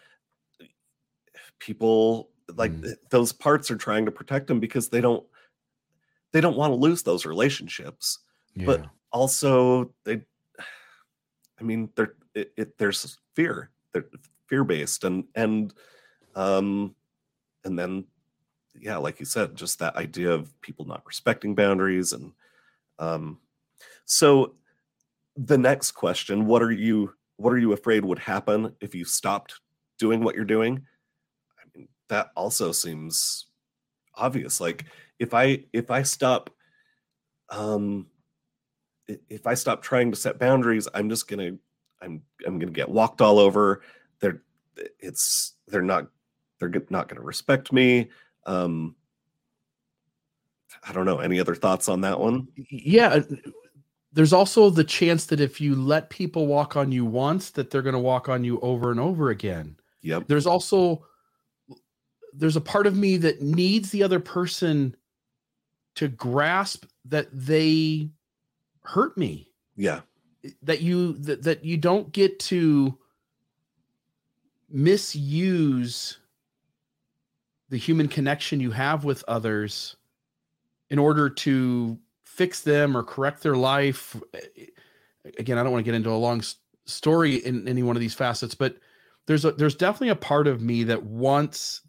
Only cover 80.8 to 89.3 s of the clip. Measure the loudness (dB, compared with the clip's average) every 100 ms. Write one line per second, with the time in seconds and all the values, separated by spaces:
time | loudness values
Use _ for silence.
80.8 | _ 2 4 4 0 -2 0 0 0 0
81.8 | -4 -8 _ _ _ -4 -2 -2 0 2
82.8 | 2 0 -4 -4 -4 -2 0 2 2 2
83.8 | 0 -2 -10 -16 -16 -18 -18 -20 -20 _
84.8 | _ _ _ _ -16 -8 -2 0 0 0
85.8 | 0 -2 0 0 0 -2 -6 -12 _ _
86.8 | -16 -2 2 4 4 0 -2 -4 -2 -2
87.8 | 0 0 -2 -2 -2 -2 -8 -4 -4 -4
88.8 | _ _ _ _ -2